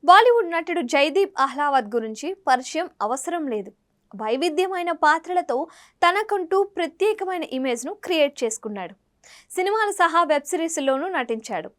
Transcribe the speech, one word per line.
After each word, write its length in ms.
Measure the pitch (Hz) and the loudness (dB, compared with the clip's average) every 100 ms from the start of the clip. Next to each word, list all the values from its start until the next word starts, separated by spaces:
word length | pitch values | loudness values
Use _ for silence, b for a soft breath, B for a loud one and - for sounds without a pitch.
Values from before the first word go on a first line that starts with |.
బాలీవుడ్ 440 | 285 381 480 466 359 | 10 8 8 4 2
నటుడు 260 | 339 330 349 247 | -2 -2 -4 0
జైదీప్ 460 | 277 294 294 392 - | 2 2 2 0 0
అహ్లావత్ 440 | 269 254 294 269 208 | -4 0 0 0 0
గురించి 340 | 233 220 220 294 392 - | -4 -6 -8 -10 -6 0
పరిచయం 400 | 254 262 311 349 _ | 0 0 -6 -6 _
అవసరం 440 | 208 262 - 339 294 | -4 -4 -4 -6 -4
లేదు. 180 | 220 196 _ _ _ _ | -6 -8 _ _ _ _
వైవిధ్యమైన 760 | 196 220 254 339 302 370 370 349 330 | -10 -4 0 0 0 -2 -2 -4 0
పాత్రలతో 520 | 311 320 330 359 - 247 330 B B _ | 2 2 0 -4 -2 -4 -4 B B _
తనకంటూ 560 | 349 370 427 403 330 381 403 - | 2 2 0 -2 0 0 0 -2
ప్రత్యేకమైన 680 | 330 330 415 427 381 359 320 262 | -6 _ 0 0 -4 -6 -6 -4
ఇమేజ్‌ను 340 | 262 233 254 415 | -2 -4 -6 -10
క్రియేట్ 300 | - 330 285 285 | -4 0 0 0
చేసుకున్నాడు. 520 | 233 220 220 208 180 190 _ _ B B B - | -6 -6 -10 -10 -12 -16 _ _ B B B -4
సినిమాలు 380 | 370 440 415 403 | -2 0 0 2
సహా 220 | 339 330 330 | 2 2 2
వెబ్ 180 | 294 294 | 0 0
సిరీస్‌లోనూ 560 | 359 330 320 269 262 349 349 | -4 -4 -2 -2 -2 -2 -4
నటించాడు. 540 | 240 226 - 185 - | -4 -6 -6 -10 -10